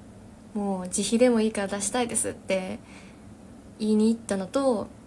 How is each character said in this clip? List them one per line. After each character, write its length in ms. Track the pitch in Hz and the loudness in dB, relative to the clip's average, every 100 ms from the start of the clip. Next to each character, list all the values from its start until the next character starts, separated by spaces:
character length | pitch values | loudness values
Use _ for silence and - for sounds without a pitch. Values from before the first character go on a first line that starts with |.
| - - - - - | -20 -20 -20 -20 -12
も 260 | 208 202 185 | -6 -4 -4
う 20 | |
自 180 | 180 208 | -4 -4
費 160 | 196 226 | 0 4
で 120 | 254 | 6
も 100 | 226 | 6
い 80 | 220 | 2
い 40 | |
か 100 | 214 | 0
ら 60 | 196 | -4
出 120 | 202 | -4
し 100 | - | -2
た 120 | 254 | -2
い 60 | 240 | 0
で 80 | 220 | 0
す 140 | - | -2
っ 20 | |
て 480 | - - 190 185 214 - - - - - - - - - - | -6 -4 -2 -2 -10 -12 -20 -20 -20 -20 -20 -20 -20 -20 -4
言 120 | 214 | 2
い 60 | 214 | 4
に 120 | 220 | 4
行 100 | 226 | 2
っ 20 | |
た 160 | - 196 | -2 -4
の 100 | 185 | -2
と、 420 | 185 269 214 - - | 0 2 0 -4 -12